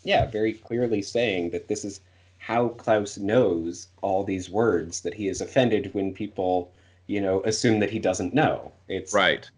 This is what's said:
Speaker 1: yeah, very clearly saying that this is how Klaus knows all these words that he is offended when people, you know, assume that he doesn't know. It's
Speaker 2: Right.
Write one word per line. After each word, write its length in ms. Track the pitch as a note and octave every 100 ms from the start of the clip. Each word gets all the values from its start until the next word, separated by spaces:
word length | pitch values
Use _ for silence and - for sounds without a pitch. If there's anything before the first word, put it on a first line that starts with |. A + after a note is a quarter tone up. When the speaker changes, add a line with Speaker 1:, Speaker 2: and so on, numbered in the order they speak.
Speaker 1:
yeah, 220 | F#3 F#3+ -
very 280 | G#2+ A2
clearly 480 | A2 - A#2 A#2+ G#2
saying 480 | G2 A#2 A#2 F#2 F2
that 160 | F2 -
this 160 | G#2
is 180 | G2+ - _ _ _ _
how 320 | - A#2 A#2+
Klaus 480 | A#2 - G#2+ G2+ -
knows 720 | G2 A#2+ G#2+ E2+ E2 F2+ - _
all 220 | G2 F#2+
these 260 | G2+ F#2 F2
words 520 | G2+ A#2 F2 E2 -
that 120 | E2+
he 140 | G2+ G2
is 140 | F2+
offended 520 | - C#3 B2 G#2 G2
when 200 | G2+ F#2+
people, 580 | F#2+ G#2 - F#2 F2+ F2 _ _ _ -
you 120 | G2+
know, 200 | F#2+ F#2+
assume 360 | A2 G#2+ B2 G#2+
that 100 | G2+
he 100 | A2
doesn't 340 | - - -
know. 380 | C#3 B2 C2+ - - -
It's 240 | F#2+ -
Speaker 2:
Right. 360 | G2+ F2+ D2 -